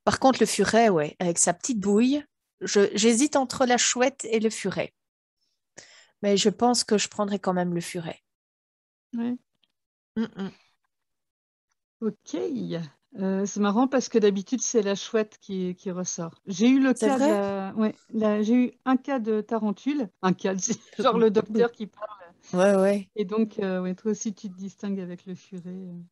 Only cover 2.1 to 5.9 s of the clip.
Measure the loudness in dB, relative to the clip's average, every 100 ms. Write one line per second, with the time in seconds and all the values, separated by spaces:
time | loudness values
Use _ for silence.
2.1 | 0 -4 _ _ -12 -2 2 2 4 2
3.1 | 4 2 2 -2 0 2 2 2 0 0
4.1 | -2 -4 0 0 -2 -6 -4 -6 _ _
5.1 | _ _ _ _ _ _ -20 -20